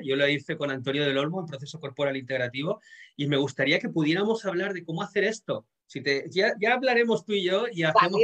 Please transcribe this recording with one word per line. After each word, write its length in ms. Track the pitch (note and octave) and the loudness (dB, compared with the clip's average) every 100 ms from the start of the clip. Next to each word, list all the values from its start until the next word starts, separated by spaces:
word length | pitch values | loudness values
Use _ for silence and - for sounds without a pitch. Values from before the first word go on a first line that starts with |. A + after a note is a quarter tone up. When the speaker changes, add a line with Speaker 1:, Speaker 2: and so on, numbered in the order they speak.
Speaker 1:
yo 140 | D3 C#3 | -2 2
lo 100 | C#3+ | 2
hice 280 | D3 - D#3+ | 0 -4 -4
con 160 | C#3+ | -4
Antonio 320 | C3+ B2 C#3 | -4 -4 0
del 140 | C#3+ C3+ | 0 0
Olmo 200 | D3 F#3+ | 0 -4
en 80 | E3+ | -8
proceso 320 | C3+ C#3 D#3 | -10 -12 -12
corporal 380 | C#3 C3+ C#3+ C3+ | -12 -4 -2 -2
integrativo, 640 | C3 C3 B2 C3 D#3+ G#3 - - - | -4 -4 -4 -4 -4 -4 -8 -20 -16
y 140 | - C#3+ | -6 0
me 80 | C#3 | 2
gustaría 420 | C#3 - C3+ E3+ | 0 0 0 2
que 100 | A#3+ | 0
pudiéramos 560 | E3 D3+ F3 G#3 A3+ | 0 2 2 0 0
hablar 300 | F#3+ F3 G3 | -2 -4 -4
de 100 | F3+ | -6
cómo 180 | E3+ E3 | -8 -8
hacer 200 | G3+ G#3 | -4 0
esto. 440 | G3 A3 - - - _ _ | 0 -2 -6 -6 -8 _ _
Si 160 | - | -6
te, 240 | B2+ C#3 C3+ | -2 -2 -2
ya, 220 | E3+ A3 A#3 | 0 2 2
ya 140 | G#3+ | 2
hablaremos 500 | B3 C4 A#3+ A#3 G#3 | 2 2 4 4 2
tú 80 | - | 0
y 120 | G3+ | 0
yo 220 | F3+ F#3+ A#3+ | 2 0 0
y 100 | F3 | 0
Speaker 2:
Vale, 120 | D#3+ F3+ | 4 6
Speaker 1:
hacemos 240 | F3+ G3+ | 6 6